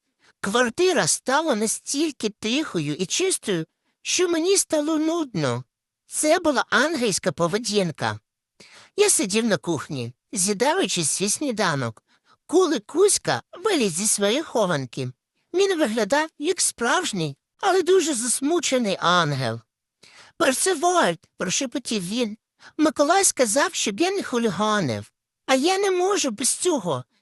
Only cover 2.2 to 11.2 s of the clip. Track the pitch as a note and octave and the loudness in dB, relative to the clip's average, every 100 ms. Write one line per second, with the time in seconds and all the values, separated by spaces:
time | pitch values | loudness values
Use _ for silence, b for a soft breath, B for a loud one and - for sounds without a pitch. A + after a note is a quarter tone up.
2.2 | G#3 - G#3+ C4 D#4 F3+ D3 D3 F#3 - | -6 -4 -2 -2 -2 -4 -4 -4 -4 -2
3.2 | F#4 - - F3 D#3+ _ _ _ - - | -2 -2 -2 -4 -4 _ _ _ -4 0
4.2 | F4+ E4 F4 G4 - D#4 D4 D#4 D#4+ E4+ | 0 0 2 0 2 -2 0 0 0 -2
5.2 | C#4+ F3 C#3 A#2+ - _ _ _ _ - | -4 -2 -2 -2 -8 _ _ _ _ -2
6.2 | D4+ F4+ D#4 A#3+ - G#3+ D4+ D#4 A#3 - | 2 2 2 0 0 2 2 0 -2 0
7.2 | F#3+ - E3+ G#3 A3 G#3 F3 - A#2 G#2 | -4 -2 -2 -2 -2 -2 -2 -2 -4 -6
8.2 | _ _ _ _ B B B - G4+ - | _ _ _ _ B B B 2 2 2
9.2 | G#3 G#3+ A#3 F#3 - D#3 - C#3 A#2 - | 0 0 2 0 0 -4 -4 -8 -8 -12
10.2 | _ A3+ F#3 G3 B3+ F4+ A#3+ F3 D#3+ - | _ -4 -2 0 0 2 0 0 -2 -2